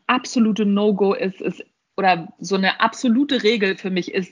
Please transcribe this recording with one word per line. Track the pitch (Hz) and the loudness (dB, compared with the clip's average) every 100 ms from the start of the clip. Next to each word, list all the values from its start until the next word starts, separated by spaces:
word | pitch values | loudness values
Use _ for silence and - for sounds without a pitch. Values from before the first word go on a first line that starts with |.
| - | -2
absolute | 254 - 254 220 214 202 | -2 0 0 2 2 2
No-Go | 202 214 196 196 | 2 2 2 0
ist, | - 190 - | 0 -4 -4
ist, | - - - _ _ - | -8 -8 -16 _ _ -2
oder | 190 170 160 - | 0 0 -2 -14
so | 175 190 | -4 0
eine | 190 - | 0 0
absolute | 226 - 254 226 285 247 | -2 0 0 2 2 2
Regel | 208 233 196 190 | 2 2 0 -2
für | 190 | -4
mich | 185 - | -4 -2
ist, | - 180 | -4 -6